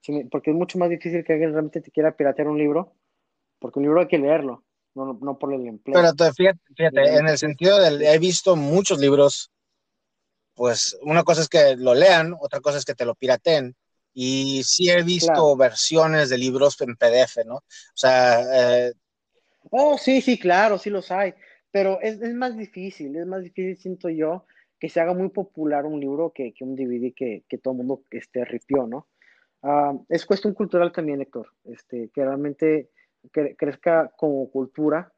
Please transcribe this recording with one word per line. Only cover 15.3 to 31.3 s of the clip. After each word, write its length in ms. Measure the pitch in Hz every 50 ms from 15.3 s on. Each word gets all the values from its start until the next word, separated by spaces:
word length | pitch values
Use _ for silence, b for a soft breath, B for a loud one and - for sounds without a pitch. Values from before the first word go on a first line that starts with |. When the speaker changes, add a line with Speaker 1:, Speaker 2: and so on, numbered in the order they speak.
| 160 151 160 147 139
Speaker 2:
versiones 720 | 131 131 123 117 - - - 160 160 160 160 156 156 147 127
de 80 | 127
libros 440 | 123 127 131 123 131 139 143 - -
en 160 | 117 120 117
P 120 | _ 123 117
D 120 | 117 123
F, 240 | 127 - - 117 113
¿no? 100 | 113 120
O 80 | 117 _ B B B B B B
sea, 480 | - - 131 131 127 127 123 120 117 123 123 131 131 123 120 120 123 123
eh, 60 | 123 120 _ _ _ _ _ _ _ _ _ _ _ _ _ _ -
Speaker 1:
Oh, 280 | - 247 285 302 285
sí, 240 | - - 262 262 269
sí, 160 | - - 247
claro, 400 | - - 180 175 185 208 226 208
sí 120 | 185 - 208
los 220 | 202 190 175 -
hay, 220 | 180 190 202 185 175 b b b b b b _
pero 280 | _ - 294 196 190 185
es, 200 | - 220 220 202
es 120 | 226 233 240
más 240 | 240 254 254 233
difícil, 580 | 220 214 190 _ 185 185 196 185 - 156 139 143
es 100 | 160 175
más 180 | 185 190 190 185
difícil, 340 | 170 _ - 185 185 185
siento 320 | 180 _ 185 180 175 - 175
yo, 360 | 165 160 156 156 170 185 _ _ _ _ _ _ _ _
que 100 | - 160
se 100 | - 170
haga 140 | 165 170 180
muy 160 | 180 190 190
popular 560 | 190 208 190 190 _ 156 156 151 147 143 143
un 140 | 156 156 147
libro 320 | 139 135 139 147 165 160 _
que, 200 | - 135 117 107
que 100 | _ 131
un 120 | 131 131
D 100 | 131 135
V 140 | 123 123 120
D 140 | 120 127 120
que, 300 | - 135 120 107 - _
que 100 | _ -
todo 160 | 127 _ 131 131
el 40 |
mundo, 260 | 123 123 127 135 131 _ _
este, 320 | - 117 - _ _ 127 120
ripió, 400 | - 120 117 _ _ 139 139 127
¿no? 220 | 113 117 143 - _ _ _ _ _ _ _ _ _ _ _
Ah, 320 | - 139 147 147 147 143 139 131 - _
es 160 | 165 165 -
cuestión 280 | _ 202 196 - 214 190
cultural 380 | _ 214 180 - 175 175 175
también, 300 | 170 - 165 151 143 139
Héctor, 260 | 135 _